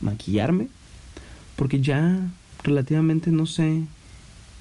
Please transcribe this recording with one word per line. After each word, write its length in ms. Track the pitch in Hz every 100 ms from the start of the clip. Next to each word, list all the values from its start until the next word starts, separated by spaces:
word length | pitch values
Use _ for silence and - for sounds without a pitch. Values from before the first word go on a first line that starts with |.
maquillarme, 680 | - 110 - 104 123 180 254 - - - - - - - - -
porque 260 | 135 139
ya 380 | 135 139 165 190 180 - - -
relativamente 680 | - 143 135 156 160 160 165
no 140 | 160 160
sé 380 | - 156 160 156 - - - - - - -